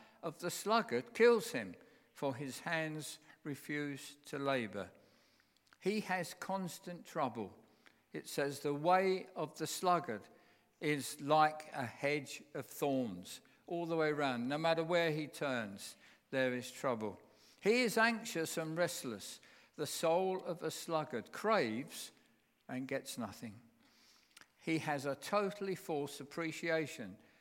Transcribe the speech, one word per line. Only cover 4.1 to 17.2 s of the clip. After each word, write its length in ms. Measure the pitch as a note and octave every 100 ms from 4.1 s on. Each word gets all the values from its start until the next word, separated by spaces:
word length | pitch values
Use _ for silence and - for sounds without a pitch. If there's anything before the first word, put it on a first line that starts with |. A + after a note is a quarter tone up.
| - -
to 140 | D3
labour." 500 | C#3 C3+ A2 G2+ F#2 - - _ _ _ _ _ _ -
He 200 | F#3 G#3+
has 320 | G3+ F#3 E3+
constant 720 | - - F#3+ F3+ - F#3 E3+ -
trouble. 480 | E3 C3 A2+ F#2+ - - _ - _ _
It 140 | D#3 -
says, 320 | - C#3+ C3+
"The 140 | D3
way 540 | C#3+ E3 F#3 F#3+ F#3 - -
of 220 | D#3 -
the 100 | D#3
sluggard 600 | - F#3 F3 C3+ G#2 - - _ _ _ _
is 400 | D#3 D3 B2 -
like 500 | C#3 D#3 D3+ D#3 -
a 120 | D3 A#2+
hedge 560 | - C#3+ D3+ - - -
of 120 | D3 -
thorns 760 | - D3 C3+ A#2+ F2+ F#2 - - _ -
all 180 | E3+ E3+
the 120 | E3
way 140 | D#3
round. 380 | D3 C#3 A#2+ B2
No 80 | D3
matter 260 | E3 E3
where 280 | D#3+ F3 E3
he 160 | D3+ D3
turns, 680 | - D3 B2 G#2 G2 - - - - _
there 220 | C3+ B2+
is 180 | B2 A#2+
trouble." 480 | - C#3+ A2+ G#2+ F#2+